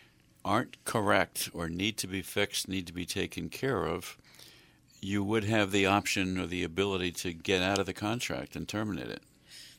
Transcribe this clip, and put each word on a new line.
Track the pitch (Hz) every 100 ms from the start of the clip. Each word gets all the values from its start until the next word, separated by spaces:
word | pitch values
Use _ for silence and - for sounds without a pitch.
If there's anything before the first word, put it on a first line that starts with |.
| - _ _ _
aren't | 92 104 - - -
correct | 117 101 101 85 - -
or | - 82
need | 85 104 104
to | 95
be | 95
fixed, | 90 - 101 - -
need | 95 87
to |
be | 85 87
taken | 98 87 - 82
care | - 131 110 80
of, | 90 - - - - - - - _ _ -
you | 95 101
would | 98 110
have | 101 113 98
the | 101 95
option | 101 101 - 92 92
or | 87
the | 90
ability | 87 82 98 95 90
to | 82 92
get | 82 90 92
out | 92 98
of | 92
the |
contract | 92 104 120 - - - 76
and | 85
terminate | 104 107 82 60
it. | - _ _ - - -